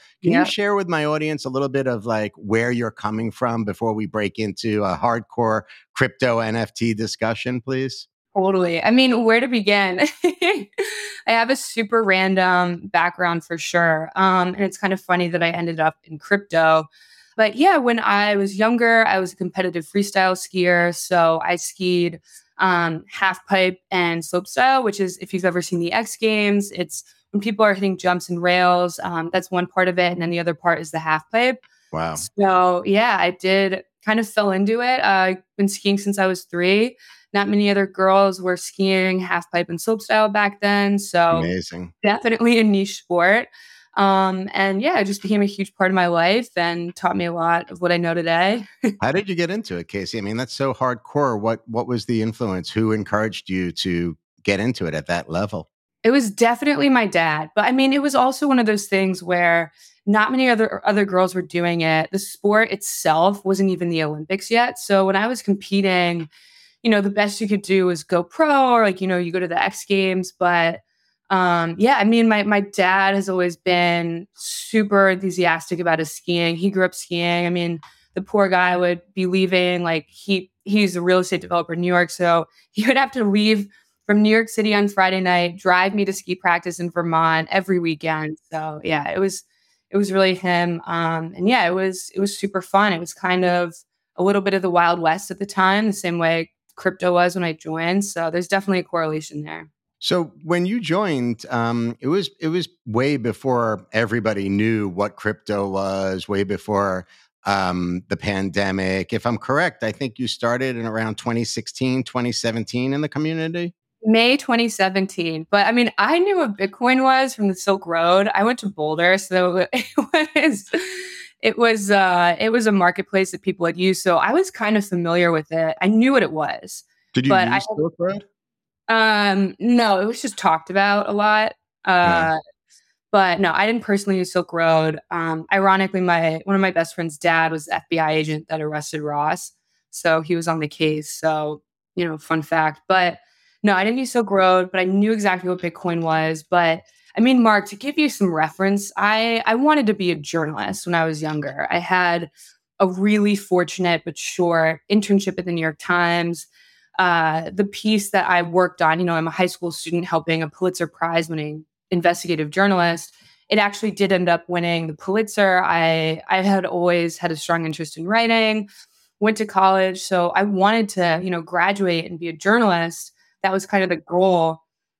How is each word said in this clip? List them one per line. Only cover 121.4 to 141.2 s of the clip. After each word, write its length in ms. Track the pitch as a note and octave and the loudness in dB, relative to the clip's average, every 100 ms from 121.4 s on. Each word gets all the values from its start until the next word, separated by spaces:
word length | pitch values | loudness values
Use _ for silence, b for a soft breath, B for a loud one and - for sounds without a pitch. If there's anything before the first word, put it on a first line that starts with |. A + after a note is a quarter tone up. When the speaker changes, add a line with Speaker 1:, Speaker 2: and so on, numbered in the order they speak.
Speaker 2:
it 140 | A3+ A3 | -2 2
was, 360 | A#3 A3 G3 | 2 2 2
uh, 420 | G3+ F#3+ F3 F3 E3+ | 4 4 4 4 2
it 100 | A3 | 0
was 160 | A#3 A3 | 2 2
a 60 | |
marketplace 580 | G3+ F3 F3+ F#3+ G3 F#3+ | 4 4 2 -2 -2 -2
that 120 | F3 | -4
people 240 | - F3 E3+ | -6 -2 -2
had 100 | E3+ | 0
used. 260 | F#3 F#3 | 0 0
So 140 | F#3+ E3+ | 2 2
I 160 | G3 | 2
was 180 | D4 F#4+ | 2 0
kind 260 | - G#3+ A3 | -2 0 0
of 80 | |
familiar 460 | G3+ F3 E3+ E3+ F3 | 0 -4 0 2 2
with 220 | D#3+ D#3 | 0 -2
it. 240 | D#3+ D#3+ D#3+ | -2 -2 0
I 60 | F#3 | 0
knew 240 | A3 B3 | 2 4
what 140 | C4+ | 2
it 80 | F3 | 0
was. 500 | D#3 D3 - - - - _ _ | -2 -4 -6 -12 -18 -20 _ _
Speaker 1:
Did 140 | - C3 | -2 2
you 40 | |
Speaker 2:
But 160 | F#3 F3+ | 4 4
Speaker 1:
use 80 | |
Speaker 2:
I 40 | G3 G#3 G#3 | 0 -2 -4
Speaker 1:
Silk 180 | D#3+ D#3+ | -4 -2
Road? 260 | F3 G3+ - _ _ _ _ _ - | -6 -6 -10 _ _ _ _ _ -2
Speaker 2:
Um, 680 | A3+ A3 G#3+ G3+ F#3+ G3 - | 2 4 4 2 2 0 0
no, 420 | A3 A#3+ A3+ F#3+ | 2 4 4 2
it 40 | |
was 160 | F#3 D3+ | 0 -4
just 160 | C4 - | -8 -2
talked 320 | F#3 D#3+ - | 0 0 0
about 400 | F#3+ G3+ G3+ - | 0 2 2 0
a 40 | |
lot. 400 | G#3 G#3 G#3+ G#3+ - _ _ | 0 2 2 0 -4 _ _
Uh, 60 | - | 2
Speaker 1:
Yeah. 460 | F3+ F3 E3+ D#3+ D#3+ - _ _ b b b - | 4 4 4 2 -2 -6 _ _ b b b 0
Speaker 2:
but 300 | G#3 F#3+ E3+ | 4 4 4
no, 100 | F#3 | 2
I 120 | D#3 | 2
didn't 180 | G#3 A#3 | 0 0
personally 360 | A3 G3 G3 F#3+ | 0 -2 0 0
use 140 | F3+ | 0
Silk 200 | F#3 F3 | -2 -2
Road. 460 | E3+ E3 D#3+ D#3+ D#3 - | 0 4 4 2 -2 -6
Um, 360 | F3 E3 D#3+ E3 | -6 -4 -4 -2
ironically, 480 | G3 G3 F#3+ F#3+ F#3+ | 2 4 4 2 0
my, 420 | F3+ E3+ E3 D#3+ | 2 2 2 -2
one 120 | - G3 | -2 0
of 40 | |
my 120 | F#3+ | 2
best 220 | F3+ D#3+ | 0 -2
friend's 220 | - E3 D3 | -4 -8 -2
dad 360 | F3 E3 D#3+ | 0 2 2
was 140 | D#3+ D3 | -2 -6
the 100 | D#3+ | -6
F 80 | - | -4
B 100 | E3 | -2
I 140 | D#3 | 0
agent 360 | D#3 D#3 D#3 D#3 | 0 -2 -4 -6
that 120 | D#3+ | -6
arrested 400 | D3+ D3+ C#3+ D#3 | -6 -6 -8 -8
Ross. 520 | D3 D3 D3+ F3 - _ _ _ _ | -6 -2 -2 -2 -6 _ _ _ _
So 300 | - F3 D#3+ | -4 0 0
he 160 | D#3+ F3 | 0 -4
was 100 | E3 | -2
on 120 | D#3+ | -4
the 100 | D3+ | -4
case. 420 | - D#3+ D3+ D3+ | -2 -2 -2 -8
So, 520 | - | -4